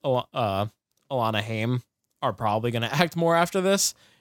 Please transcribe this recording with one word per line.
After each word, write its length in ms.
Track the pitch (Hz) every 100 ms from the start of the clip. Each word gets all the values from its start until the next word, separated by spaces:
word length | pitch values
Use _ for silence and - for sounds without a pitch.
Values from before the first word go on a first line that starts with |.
Al-, 240 | 143 123 -
uh, 340 | 139 107 98 107 - _ _ -
Alana 300 | 131 113 107
Haim 400 | 107 110 113 123 - _ _ _
are 100 | 131
probably 380 | 98 110 110 120
gonna 180 | 113 113
<laughs> 40 |
act 240 | 151 175 165
more 200 | 165 170
after 240 | 175 190
this. 340 | 185 196 - - _ _